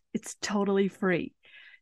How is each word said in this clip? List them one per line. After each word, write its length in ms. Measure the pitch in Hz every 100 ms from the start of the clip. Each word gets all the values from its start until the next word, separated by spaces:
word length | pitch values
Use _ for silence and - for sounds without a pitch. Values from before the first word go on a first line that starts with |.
| _
It's 220 | 226 - -
totally 460 | - 208 202 196 196
free. 460 | - 190 170 - - _ - - -